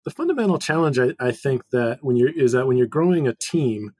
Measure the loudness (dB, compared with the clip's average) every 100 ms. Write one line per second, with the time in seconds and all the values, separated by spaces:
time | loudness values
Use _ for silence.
0 | -12 -4 -2 0 0 0 0 0 0 2
1 | 0 0 -4 -2 -4 -4 -2 -2 -2 -2
2 | 0 2 2 2 2 2 2 2 0 0
3 | 2 2 0 -2 -4 -2 0 -2 -8